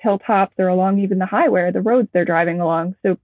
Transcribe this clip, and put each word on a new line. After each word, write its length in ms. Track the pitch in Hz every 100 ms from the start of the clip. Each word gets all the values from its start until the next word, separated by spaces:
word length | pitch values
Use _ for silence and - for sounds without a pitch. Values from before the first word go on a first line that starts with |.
hilltops, 520 | 220 196 - 202 196 -
or 100 | 185
along 300 | 185 190 202
even 200 | 196 185
the 60 |
highway 380 | 185 208 320 190
or 100 | 175
the 80 | 185
roads 300 | 214 254 214
they're 140 | 180 175
driving 340 | 165 170 175
along. 340 | 165 165 175 190
So 140 | 202 180